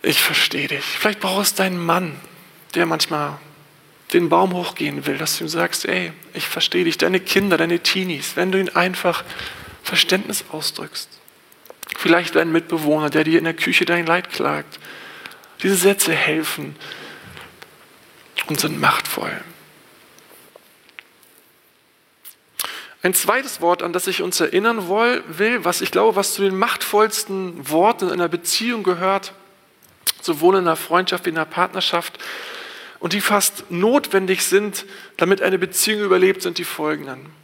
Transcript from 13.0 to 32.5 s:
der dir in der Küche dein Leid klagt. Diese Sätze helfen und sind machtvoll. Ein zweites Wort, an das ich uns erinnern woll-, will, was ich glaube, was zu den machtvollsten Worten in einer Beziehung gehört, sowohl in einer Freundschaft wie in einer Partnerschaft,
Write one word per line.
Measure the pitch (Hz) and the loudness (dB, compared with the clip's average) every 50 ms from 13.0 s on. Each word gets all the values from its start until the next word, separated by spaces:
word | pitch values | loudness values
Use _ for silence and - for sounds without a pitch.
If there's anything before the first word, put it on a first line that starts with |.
| 151 147 | 2 2
der | 143 156 156 | 2 2 2
dir | 156 160 | 4 4
in | 170 160 | 4 2
der | 165 160 | 2 -2
Küche | - - 175 175 - 180 | -2 -2 2 2 2 4
dein | 165 175 175 165 | 4 2 2 4
Leid | 160 170 180 180 - | 2 0 0 0 -6
klagt. | - - - 143 147 151 151 - - - - - - - - - - - - - - - - - - - | -6 -2 -2 0 -2 -2 -6 -10 -16 -18 -18 -18 -18 -16 -18 -18 -18 -16 -18 -18 -18 -20 -20 -20 -12 -2
Diese | - 190 196 | 0 2 2
Sätze | 180 180 196 202 196 - 165 | 6 4 4 4 4 2 0
helfen | 165 151 - - 156 160 156 - - - 147 147 147 - - - - - - - - - - - - - - - - - - - - - - - - - - - - - - - - - - | 2 2 2 2 0 0 -2 -4 -6 -6 -8 -10 -12 -14 -16 -16 -16 -16 -16 -16 -18 -18 -18 -18 -18 -18 -20 -20 -20 -20 -20 -20 -20 -20 -20 -20 -20 -20 -20 -20 -20 -20 -20 -12 -10 -8 -6
und | - 156 - | -4 -4 -2
sind | 147 151 151 147 | -2 -2 -2 0
machtvoll. | - 127 - - - - - - - - - - - - - - - - - - - - - - - - - - - - - - - - _ - _ _ _ _ _ - _ - _ _ _ _ - _ _ - _ _ _ _ _ _ _ _ _ _ _ _ _ _ _ _ _ - - _ _ _ _ - - - - - - - - _ - | 2 2 2 0 -2 -4 -6 -6 -6 -6 -8 -10 -12 -16 -20 -20 -20 -20 -20 -20 -20 -20 -20 -20 -20 -20 -20 -20 -20 -20 -20 -20 -20 -20 _ -20 _ _ _ _ _ -20 _ -20 _ _ _ _ -20 _ _ -20 _ _ _ _ _ _ _ _ _ _ _ _ _ _ _ _ _ -20 -20 _ _ _ _ -6 -6 -6 -8 -12 -14 -18 -14 _ 0
Ein | 180 185 | 2 2
zweites | - - 180 220 262 269 269 - - | 2 2 2 2 2 0 -4 -6 0
Wort, | 175 170 175 175 175 | 2 2 2 2 0
an | 175 170 | -4 -4
das | 180 - | -2 -2
ich | 190 180 - 170 | -2 -2 -2 -2
uns | 185 - - | -2 0 0
erinnern | 160 - - 185 208 233 233 220 190 | 0 2 2 2 2 2 0 0 -2
woll-, | 170 190 214 233 240 247 - - | 0 2 2 2 2 2 0 -4
will, | - 160 160 208 226 247 233 170 | -8 -4 0 0 0 0 0 0
was | 180 180 - | 0 0 0
ich | 185 - | -4 0
glaube, | - 185 208 226 190 | 2 4 4 4 4
was | 196 196 - - | 2 0 0 0
zu | - | 0
den | 196 196 190 | 0 0 2
machtvollsten | 190 214 - - - - - - 208 214 220 214 - - - 196 190 190 180 170 165 139 135 | 2 0 0 0 -4 -4 2 4 4 4 4 2 -4 -6 -4 -4 -6 -6 -6 -8 -10 -6 0
Worten | 151 160 185 220 233 - 196 | 2 4 4 4 4 2 -2
in | 180 - | -2 0
einer | 175 175 | 0 0
Beziehung | 165 165 170 - - - - 220 240 240 220 | -2 -2 -4 -2 -2 -2 0 0 -2 -2 0
gehört, | 190 185 180 170 185 190 196 196 - - - - - - _ _ _ _ _ _ _ _ _ _ _ - - - | 0 0 0 2 0 0 0 0 -4 -8 -16 -18 -20 -20 _ _ _ _ _ _ _ _ _ _ _ -6 -6 -4
sowohl | - - 165 147 160 180 190 | -4 -4 -2 4 6 6 6
in | 196 | 6
einer | 180 170 160 | 4 2 0
Freundschaft | - - - 170 180 185 - 190 175 - | 0 0 0 2 2 2 0 -4 -2 -2
wie | 185 | -2
in | 160 | -2
einer | 165 156 | -2 -4
Partnerschaft, | 160 - 175 180 185 - 196 175 - - 170 - - - - - - - - - - | -2 0 0 0 0 0 -2 -2 0 0 -2 -2 -4 -12 -12 -14 -12 -12 -12 -12 -12